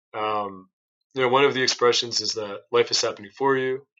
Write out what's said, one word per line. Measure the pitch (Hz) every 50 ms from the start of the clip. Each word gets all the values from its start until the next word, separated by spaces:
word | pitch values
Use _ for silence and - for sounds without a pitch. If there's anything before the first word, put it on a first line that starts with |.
| _ _ -
um, | 110 107 107 107 104 101 98 95 92 92 _ _ _ _ _ _ _ _ _ -
you | 131
know, | 131 120
one | 127 135 143
of | 143 127
the | 131 127
expressions | - - - 123 120 117 - 123 117 107 -
is | 107 101 -
that | 110 107 101 98 95 - -
life | 120 120 117 -
is | - -
happening | - 113 110 104 104 101
for | _ - 135 139 135 131
you, | 131 131 131 135 - _ _ _